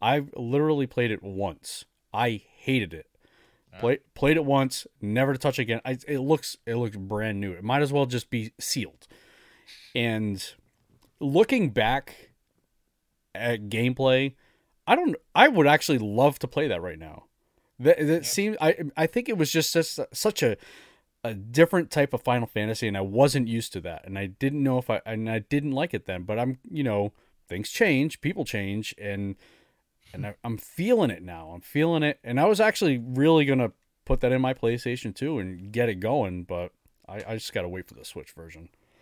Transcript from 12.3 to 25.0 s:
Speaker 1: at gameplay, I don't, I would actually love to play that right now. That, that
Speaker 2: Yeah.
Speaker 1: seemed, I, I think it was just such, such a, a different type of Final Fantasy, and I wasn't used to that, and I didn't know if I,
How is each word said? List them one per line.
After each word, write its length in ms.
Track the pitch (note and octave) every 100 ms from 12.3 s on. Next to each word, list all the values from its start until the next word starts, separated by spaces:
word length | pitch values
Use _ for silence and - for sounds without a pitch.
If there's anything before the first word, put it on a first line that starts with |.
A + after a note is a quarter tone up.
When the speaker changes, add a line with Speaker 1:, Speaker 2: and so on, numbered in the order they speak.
| _ _ _ _ _ _ _ _ _ _ F#2+
Speaker 1:
at 340 | A#2 A2+ G#2
gameplay, 640 | A2 B2 B2+ C3+ C3 C3+ - _ _ _ _ -
I 80 | C#4
don't, 200 | E4 - _ -
I 120 | C#4+
would 200 | G#3 C#3+
actually 320 | D3+ - C3+
love 400 | G#2 G#2+ C#3+ C3+
to 80 | B2+
play 200 | C#3+ D3+
that 140 | F2+
right 180 | - D#3+
now. 260 | D#2+ - _ _ _ _ _ -
That, 180 | C3 E3
that 80 | D3 E3
Speaker 2:
Yeah. 40 | -
Speaker 1:
seemed, 300 | - G#3 G#3+
I, 140 | D#3 - D3 -
I 100 | D#3+
think 220 | A#3+ -
it 80 | G#3
was 140 | D3+
just 200 | D#3+ -
such, 280 | E3 D#3+ - C3
such 300 | - G#3+ -
a, 140 | A#2+ G2+ - - - _ _ _
a 100 | A#2
different 580 | G#2 G#2+ C3 E3+ F#3 D#3+
type 220 | D3+ C#3+
of 100 | A#2+
Final 240 | - B2 A#2
Fantasy, 400 | G#2+ G#2+ A2 A2
and 100 | G2
I 40 |
wasn't 460 | F#2+ G#2+ C#3 C#3 A2+
used 260 | A2+ -
to 80 | F#2
that, 240 | E2+ D#2 -
and 120 | G2
I 80 | G2
didn't 360 | G2 C#3 D3
know 160 | C3+ B2+
if 100 | -
I, 120 | A2